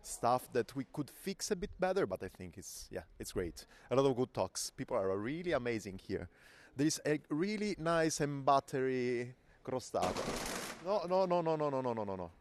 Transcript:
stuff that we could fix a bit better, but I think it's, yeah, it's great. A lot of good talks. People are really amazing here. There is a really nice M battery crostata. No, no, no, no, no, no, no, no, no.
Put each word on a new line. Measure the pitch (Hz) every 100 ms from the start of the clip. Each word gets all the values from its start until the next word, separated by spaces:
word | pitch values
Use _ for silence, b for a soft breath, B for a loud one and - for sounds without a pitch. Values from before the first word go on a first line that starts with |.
stuff | - - 117 127 -
that | 123 110 139
we | 127
could | - 139
fix | - - 196 -
a | 196
bit | 202 -
better, | 185 190 123
but | 92
I | 95
think | - 92 92
it's, | - - -
yeah, | 95 - -
it's | 113
great. | 104 87 - - B B
A | 127
lot | 139
of | 120
good | 131
talks. | - 95 - -
People | - 131 120
are | 95 98
really | 110 160 175
amazing | 147 120 113 98 92 -
here. | 92 87 B B B B -
There | 151
is | -
a | - 151 -
really | 151 196 214 208 180
nice | 160 165 160 -
M | 147 143
battery | 135 139 - 139 131 127 123 120 123 127 b b
crostata. | - 127 - 101 90 - - - - - - -
No, | 170 202 175
no, | 185 190
no, | 175
no, | 160 156
no, | 151
no, | 135
no, | 127
no, | 113
no. | 101 95 85 -